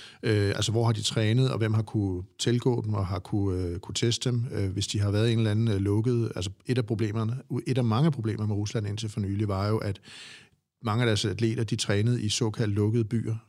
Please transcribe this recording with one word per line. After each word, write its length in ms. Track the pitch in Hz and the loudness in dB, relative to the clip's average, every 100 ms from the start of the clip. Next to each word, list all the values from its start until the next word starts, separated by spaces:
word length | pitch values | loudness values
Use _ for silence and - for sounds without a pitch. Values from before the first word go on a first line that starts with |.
| - - | -18 -6
øh, 260 | 117 104 101 - | 0 2 2 2
altså, 160 | 104 | 0
hvor 120 | 110 | 2
har 80 | 117 | 2
de 100 | 107 | 2
trænet, 480 | 104 117 107 120 131 | 0 0 2 4 2
og 80 | 107 | 2
hvem 160 | 110 | 0
har 80 | 110 | 0
kunne 400 | 107 110 98 92 98 - | 0 -2 -2 -2 -8 -4
tilgå 440 | 120 120 131 120 | 0 2 2 0
dem, 100 | 107 | 0
og 120 | 104 90 | -2 -2
har 120 | 92 | -4
kunne, 440 | - 107 98 90 | -2 0 0 0
øh, 160 | 87 87 | -2 -6
kunne 160 | - | -8
teste 360 | - 120 117 127 | -2 0 0 0
dem, 140 | 120 120 | -2 -2
øh, 180 | 104 98 | -2 -2
hvis 140 | 98 - | -2 -2
de 140 | 104 | 0
har 100 | 104 | 0
været 180 | 104 117 | 2 2
i 40 | |
en 60 | 113 | 2
eller 120 | 110 | 2
anden, 180 | 104 117 | 2 2
øh, 80 | 98 | 2
lukket, 560 | 98 104 127 120 113 - | 2 2 2 0 -2 -4
altså, 140 | 92 - - | -8 -6 -2
et 120 | 127 | -2
af 80 | 117 | 0
problemerne, 500 | 107 110 113 110 127 - 120 - | -2 -2 -2 -2 -4 -6 -6 -2
et 120 | 131 | 0
af 60 | |
mange 260 | 117 110 160 | 2 4 2
problemer 360 | 120 110 104 107 | 2 -2 -2 -2
med 80 | |
Rusland 320 | 104 104 117 104 | -2 -2 -4 -4
indtil 220 | 104 110 | -4 -6
for 120 | 113 | -4
nylig, 280 | 98 98 107 | -2 -2 0
var 200 | 95 104 | 0 0
jo, 100 | 110 | 0
at 220 | 101 98 - - - - - _ _ _ | -2 -6 -10 -20 -18 -20 -20 _ _ _
mange 200 | 110 110 | -2 2
af 40 | 120 | 2
deres 180 | 101 | 2
atleter, 400 | 107 95 113 113 | 0 0 0 0
de 120 | 110 113 | -2 -2
trænede 460 | - 101 117 123 | 0 2 2 2
i 60 | 107 | 0
såkaldt 460 | - 110 - 107 | 0 0 0 0
lukkede 300 | 101 104 117 | 2 2 2
byer 320 | 104 117 113 110 | 0 -2 -2 -6